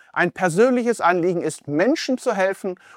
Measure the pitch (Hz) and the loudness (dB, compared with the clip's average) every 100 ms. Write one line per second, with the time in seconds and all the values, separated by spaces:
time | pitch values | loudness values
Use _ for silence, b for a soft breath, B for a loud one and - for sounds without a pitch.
0 | b 151 175 - 185 165 254 247 233 214 | b -2 -2 0 0 4 4 2 0 0
1 | 175 180 175 175 151 - - 147 214 320 | 2 2 0 -2 -4 -6 -4 0 2 0
2 | - 254 254 196 190 190 196 180 b | -2 -4 -2 -2 -2 -2 -8 -10 b